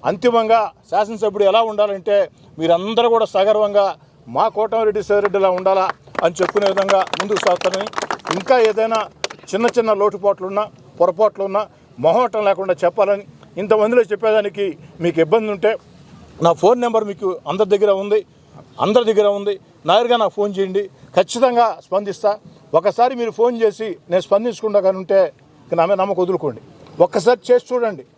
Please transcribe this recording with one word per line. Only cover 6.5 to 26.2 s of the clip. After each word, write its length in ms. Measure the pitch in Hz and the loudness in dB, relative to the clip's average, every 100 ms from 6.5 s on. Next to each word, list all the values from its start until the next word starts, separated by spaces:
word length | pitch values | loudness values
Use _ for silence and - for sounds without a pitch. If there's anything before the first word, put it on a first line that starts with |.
| 208 202 | 0 -2
విధంగా 380 | 190 196 196 185 - | -2 0 0 0 -6
ముందుకు 200 | 196 202 | -4 -2
సాగుతానని, 480 | - 180 185 185 208 - - - - | 0 0 -2 -4 -8 -8 -8 -10 -6
ఇంకా 260 | 170 190 254 | -6 0 2
ఏదైనా 400 | 220 208 220 220 196 - - - - | 2 2 -2 -2 -4 -10 -14 -14 -8
చిన్న 120 | 196 233 | -2 -2
చిన్న 280 | 240 226 | 0 0
లోటుపాట్లున్నా, 760 | 208 202 196 202 196 190 196 208 - - - | 0 0 0 -4 -4 -4 -4 -6 -10 -20 -2
పొరపాట్లున్నా, 680 | 175 170 214 - 196 196 208 _ _ - | -2 2 0 0 -4 -4 -6 _ _ -2
మొహమాటం 460 | 143 190 247 214 208 | 0 2 0 0 -2
లేకుండా 280 | 180 190 | -2 -2
చెప్పాలని, 500 | 170 175 226 196 202 202 - - - | 0 0 0 0 0 -4 -20 -18 -10
ఇంతమందిలో 440 | 196 214 214 247 | 0 2 2 2
చెప్పేదానికి 760 | 214 202 220 214 202 202 202 147 - - | 0 -2 0 0 0 -4 -6 -6 -16 -4
మీకు 180 | 170 160 | -4 0
ఇబ్బంది 300 | 160 220 214 | 2 2 0
ఉంటే 260 | 202 202 220 - - - - - - | -2 -2 -2 -10 -20 -20 -20 -20 -2
నా 120 | 165 | 0
ఫోన్ 280 | 165 180 247 | 4 4 2
నెంబర్ 220 | 240 226 | 2 0
మీకు 360 | 214 190 196 175 151 | -2 -6 -6 -6 -6
అందరి 300 | 185 208 202 | -2 0 2
దగ్గర 140 | 208 | 2
ఉంది, 340 | 196 202 208 - _ _ - - - | 0 0 -2 -2 _ _ -20 -20 -4
అందరి 320 | 180 220 226 | 0 2 2
దగ్గర 140 | 208 208 | 2 2
ఉంది, 320 | 202 202 196 _ _ 151 | 0 -4 -8 _ _ 0
నేరుగా 320 | 196 240 240 | 2 2 0
నాకు 140 | 208 | 0
ఫోన్ 220 | - 208 190 | -2 -4 -2
చేయండి, 300 | 190 185 202 _ - 180 | -2 -2 -6 _ -4 -2
ఖచ్చితంగా 600 | 196 240 254 240 233 160 - | -2 2 0 2 0 0 -4
స్పందిస్తా. 540 | 185 202 185 208 208 - - - | -4 -4 -2 -2 -2 -8 -20 -2
ఒకసారి 420 | 156 185 180 247 254 | 0 0 2 0 0
మీరు 160 | 233 | -6
ఫోన్ 300 | 208 233 233 | 0 -2 2
చేసి 360 | 220 196 220 170 _ | -2 -2 -10 -10 _
నేను 120 | 180 | -4
స్పందించకుండా 580 | 175 202 240 208 220 202 | 0 0 0 -6 -2 0
కానీ 180 | 190 190 | 0 -2
ఉంటే 360 | 185 196 170 - _ _ - | 0 2 2 -2 _ _ -6
ఇక 60 | |
నా 120 | 170 165 | 0 2
మీద 120 | 202 | 2
నమ్మకం 240 | 190 180 | 0 -2